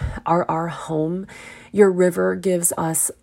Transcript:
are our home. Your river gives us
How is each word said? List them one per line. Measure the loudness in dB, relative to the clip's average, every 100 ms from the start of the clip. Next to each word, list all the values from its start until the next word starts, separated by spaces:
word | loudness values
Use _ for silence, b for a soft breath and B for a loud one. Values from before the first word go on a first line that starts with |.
| B B
are | -2 0 0
our | -4 -6
home. | -8 -6 -4 -2 -4 -8 B B B B
Your | 4 6
river | 6 2 2 0 0
gives | 0 0 0 -2
us | -2 -2 -4 -6